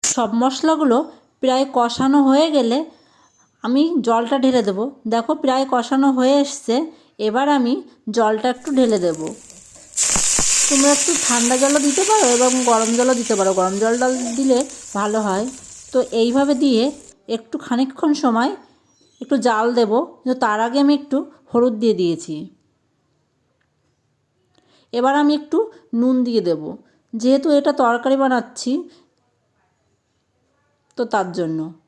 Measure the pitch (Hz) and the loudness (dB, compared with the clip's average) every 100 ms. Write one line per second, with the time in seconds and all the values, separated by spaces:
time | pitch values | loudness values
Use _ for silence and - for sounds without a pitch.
0 | - - 220 233 254 269 320 311 294 240 | -4 -2 -2 0 0 0 0 2 2 2
1 | 311 - _ _ 262 254 269 254 240 233 | 0 -10 _ _ 0 0 0 0 -2 0
2 | 262 285 269 269 320 302 233 247 320 _ | 2 4 4 4 4 2 2 -2 -4 _
3 | _ _ _ _ _ _ 220 254 320 330 | _ _ _ _ _ _ -2 0 2 0
4 | 226 226 233 277 262 254 208 190 247 - | 0 0 0 0 2 2 0 -2 -6 -8
5 | 220 233 226 302 277 262 269 254 240 269 | -4 -4 -2 -2 0 0 0 -2 0 2
6 | 277 254 254 285 277 - - 240 320 - | 2 2 2 2 2 -4 -2 -2 -2 -10
7 | _ _ 214 220 285 285 240 311 - _ | _ _ -2 0 2 2 2 -2 -6 _
8 | - 214 214 220 254 247 - 262 247 214 | -6 0 0 0 -2 -4 -2 2 2 2
9 | 175 160 156 220 - - - - - - | 0 -2 -8 -12 -20 -20 -20 -20 -14 -4
10 | - - - - - - - 277 277 285 | -2 0 0 -2 0 0 0 2 2 2
11 | - 311 - 240 233 254 277 294 285 277 | 0 -2 0 0 0 2 2 2 0 0
12 | 381 427 277 240 254 254 240 226 220 233 | 0 2 2 2 2 2 2 2 2 0
13 | 254 247 226 214 190 190 185 196 220 240 | 0 0 -2 0 0 2 0 0 0 0
14 | 254 254 240 233 269 247 277 - - 202 | 0 -2 -4 -2 0 2 0 -10 -10 -6
15 | 208 220 208 190 247 - - - - 254 | -2 -2 -2 -2 -4 -10 -20 -20 -4 -4
16 | 247 233 233 254 277 269 285 226 262 294 | -2 0 0 2 0 0 2 2 0 -4
17 | - _ - 226 - - - 240 262 - | -20 _ -10 -10 -8 -12 -6 -4 -4 -2
18 | 320 294 285 226 254 403 - _ _ _ | -2 0 0 0 -2 -4 -16 _ _ _
19 | _ _ - 277 233 214 233 247 220 226 | _ _ -4 0 2 0 0 0 2 0
20 | 339 - 254 254 240 208 233 262 285 285 | -2 -8 -6 -2 0 0 0 2 2 2
21 | 285 269 359 - _ 240 247 214 226 185 | 0 -4 -4 -16 _ 0 0 2 0 2
22 | 175 165 - 156 185 _ _ _ _ _ | 0 -2 -6 -12 -12 _ _ _ _ _
23 | _ _ _ _ _ _ _ _ _ _ | _ _ _ _ _ _ _ _ _ _
24 | _ _ _ _ _ _ _ _ _ 240 | _ _ _ _ _ _ _ _ _ -2
25 | 254 285 294 294 294 330 440 - _ 233 | 0 2 2 0 0 -2 -2 -6 _ -2
26 | 247 254 247 226 175 160 151 185 _ _ | 0 2 0 0 0 -4 -6 -14 _ _
27 | _ 226 240 277 311 294 285 285 247 240 | _ -2 2 2 4 2 2 0 0 0
28 | 247 269 269 254 240 - - 285 - _ | 0 0 2 0 -4 -10 -6 -6 -6 _
29 | _ _ _ _ _ _ _ _ _ _ | _ _ _ _ _ _ _ _ _ _
30 | _ _ _ _ _ _ _ _ _ - | _ _ _ _ _ _ _ _ _ -8
31 | 233 214 180 175 165 160 156 165 | -4 -2 -4 -4 -4 -4 -8 -12